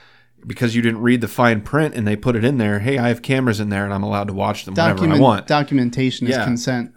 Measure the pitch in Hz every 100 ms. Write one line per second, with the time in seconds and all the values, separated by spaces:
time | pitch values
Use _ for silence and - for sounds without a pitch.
0 | - _ _ _ 117 110 120 117 117 110
1 | 120 123 107 - 120 107 - 143 151 123
2 | 104 104 120 117 120 135 104 104 120 135
3 | 120 117 - 135 123 104 104 101 101 98
4 | 104 101 101 95 104 104 98 95 165 -
5 | 165 147 135 101 - 147 143 139 120 131
6 | 131 - 120 127 110 120 135 123 120